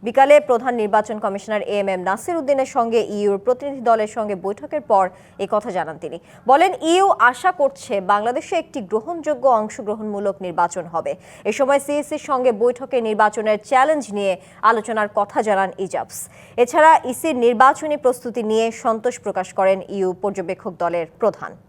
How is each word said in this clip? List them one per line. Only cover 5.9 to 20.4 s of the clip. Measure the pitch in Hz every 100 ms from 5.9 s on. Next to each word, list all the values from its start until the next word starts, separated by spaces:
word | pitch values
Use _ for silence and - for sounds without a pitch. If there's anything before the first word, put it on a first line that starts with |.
| 156
তিনি। | 165 156 _ - -
বলেন, | 269 370 - 320
ইইউ | 349 392 381 233
আশা | 254 370 370
করছে | 277 269 - 202 185
বাংলাদেশে | 202 220 254 - 359
একটি | 320 285 190
গ্রহণযোগ্য | 226 240 339 294 277 262 233
অংশগ্রহণমূলক | 214 - 208 214 214 202 202 196 185
নির্বাচন | 170 175 - 170
হবে। | 165 156 139 - - -
এ | 214
সময় | 262 277 277
সিইসির | 294 294 302 -
সঙ্গে | 269 254 214
বৈঠকে | 240 247 269 262 220
নির্বাচনের | 214 214 214 220 214 -
চ্যালেঞ্জ | 262 277 311 214 202
নিয়ে | 196 180 - - 214
আলোচনার | 226 214 220 208 208
কথা | 202 294 220
জানান | 196 190 -
ইজাবস। | 185 156 113 - - - - -
এছাড়া | 247 - 311 311 247
ইসির | 254 330 254 240
নির্বাচনী | 233 262 294 311 294
প্রস্তুতি | 262 247 247 226 214
নিয়ে | 220 226 226
সন্তোষ | 262 220 233 240 208
প্রকাশ | 190 185 -
করেন | 190 190 -
ইইউ | 202 185 180
পর্যবেক্ষক | 208 196